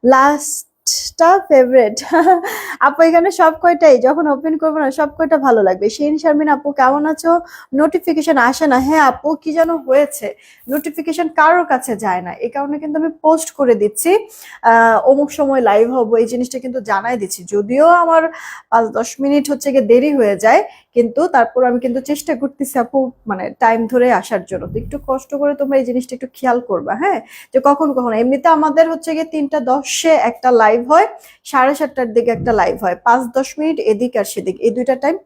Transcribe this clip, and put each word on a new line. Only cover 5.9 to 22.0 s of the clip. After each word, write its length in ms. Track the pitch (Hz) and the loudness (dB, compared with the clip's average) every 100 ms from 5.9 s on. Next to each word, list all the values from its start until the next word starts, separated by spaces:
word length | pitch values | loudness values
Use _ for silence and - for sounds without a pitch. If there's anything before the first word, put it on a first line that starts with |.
| 220 294 302 | -2 -2 0
শারমিন 300 | 320 294 302 | 0 0 2
আপু, 240 | 277 285 | 0 -2
কেমন 340 | 285 262 285 302 | 0 2 2 -2
আছো? 360 | 311 330 339 339 - - 269 | -2 0 0 -2 -20 -8 -2
নোটিফিকেশন 640 | 311 330 - 320 302 277 | 0 0 -2 -2 0 2
আসে 300 | 240 262 311 | 2 0 0
না। 120 | 254 | 2
হ্যাঁ 200 | 262 311 | 2 2
আপু, 360 | 277 277 294 302 | 2 0 -4 -4
কি 180 | 320 | -4
যেন 240 | 311 330 330 | -2 0 -2
হয়েছে, 580 | 262 262 285 - 208 - _ _ - | 0 2 2 -4 -12 -12 _ _ -6
নোটিফিকেশন 580 | 285 285 294 311 320 330 | -6 -6 -8 -8 -4 -4
কারোর 380 | 311 311 349 339 | 2 2 2 0
কাছে 300 | 269 - 214 | -4 -4 -6
যায় 260 | 214 180 | -4 -4
না, 120 | 180 | -6
এই 160 | - 240 | -10 -8
কারণে 300 | 277 285 294 | -6 -6 -8
কিন্তু 200 | 311 302 | -6 -4
আমি 100 | 320 320 | -4 -2
পোস্ট 300 | 311 320 320 | 0 0 -2
করে 240 | - 269 220 | -4 0 2
দিচ্ছি, 520 | 208 214 330 415 427 - - - | 0 -2 0 0 -2 -20 -20 -4
আহ, 360 | 233 226 226 220 - | 2 4 4 4 2
অমুক 220 | 277 294 | 2 0
সময় 300 | - 277 269 | -2 0 2
লাইভ 300 | 233 208 233 | 2 2 2
হবো, 260 | 254 220 226 | 0 0 0
এই 80 | 226 | 0
জিনিসটা 340 | 240 247 262 | -2 -6 -8
কিন্তু 200 | 254 254 | -8 -10
জানাই 360 | 202 196 226 247 | -4 -4 -4 -6
দিচ্ছি। 260 | 196 - | -6 -10
যদিও 440 | 175 208 208 254 320 | -6 -4 -2 2 4
আমার 360 | 349 339 330 320 320 - - _ | 4 4 2 0 -8 -18 -20 _
পাঁচ 160 | 226 226 | 0 0
দশ 280 | 233 240 - | -4 -8 -6
মিনিট 300 | 277 285 285 | 0 0 0
হচ্ছে 220 | 277 285 | -4 0
গিয়ে 100 | 269 | 0
দেরি 320 | 208 240 285 | 4 2 4
হয়ে 220 | 285 214 196 | 2 0 2
যায়, 280 | 220 302 415 - _ | 2 2 2 -10 _
কিন্তু 340 | 240 233 233 349 | -2 0 0 0
তারপর 360 | 277 233 247 | 2 0 0
আমি 160 | 247 240 | 0 0
কিন্তু 200 | 254 | -2
চেষ্টা 360 | 247 | -6